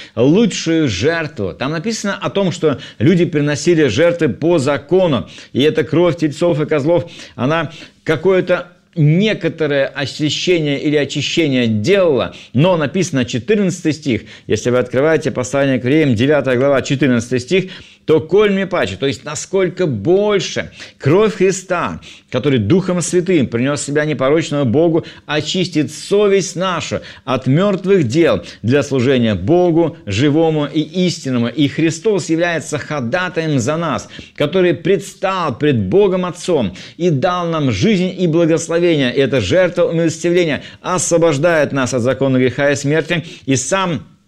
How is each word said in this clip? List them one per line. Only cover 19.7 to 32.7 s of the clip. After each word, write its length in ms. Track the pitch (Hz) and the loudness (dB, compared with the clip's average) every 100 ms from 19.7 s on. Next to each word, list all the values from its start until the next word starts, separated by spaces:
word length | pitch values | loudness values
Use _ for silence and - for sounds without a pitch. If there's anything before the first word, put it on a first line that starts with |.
| 185 180 | -2 -4
больше 840 | 113 107 190 208 202 - - 82 - - _ | -2 0 2 2 0 -2 -6 -8 -14 -20 _
кровь 360 | 135 180 220 - | 2 4 2 2
Христа, 680 | 190 185 - 175 127 80 - - _ | 0 0 -4 -4 -4 -6 -14 -20 _
который 300 | 123 139 131 | -2 0 0
Духом 420 | 101 180 180 180 | 2 2 2 -4
Святым 460 | 156 180 175 175 180 | 0 -2 2 0 2
принес 340 | 117 131 143 | 0 -2 -2
себя 220 | - 147 | -2 -2
непорочного 640 | 151 131 135 160 160 147 135 | 0 0 2 2 0 0 2
Богу, 400 | 120 170 165 160 - - | 4 4 2 -4 -18 -6
очистит 640 | 151 151 190 180 151 143 | -4 -2 -2 -2 -2 -2
совесть 680 | - - 196 208 196 - 160 | -6 -2 0 2 2 0 -4
нашу 420 | 185 170 - 101 - - | -4 -4 -4 -8 -8 -16
от 240 | - 127 131 | -4 -2 2
мертвых 580 | 143 202 190 180 196 127 | 2 2 0 2 2 2
дел 380 | 143 156 98 - - | 2 2 2 -4 -8
для 220 | 104 143 | 0 0
служения 520 | 139 139 120 131 117 98 | 2 0 2 2 2 0
Богу, 600 | 95 175 180 160 165 - - | 2 2 4 2 0 -4 -6
живому 600 | 98 147 147 165 156 147 | 0 2 2 2 0 -2
и 140 | 156 | -4
истинному. 680 | 151 180 180 - 131 123 117 | -4 -2 -2 -2 -4 -2 -2
И 220 | 151 139 | 0 0
Христос 600 | - 160 160 220 196 143 | 0 -2 0 -2 -2 -2
является 480 | 160 175 165 - | -2 0 -2 -6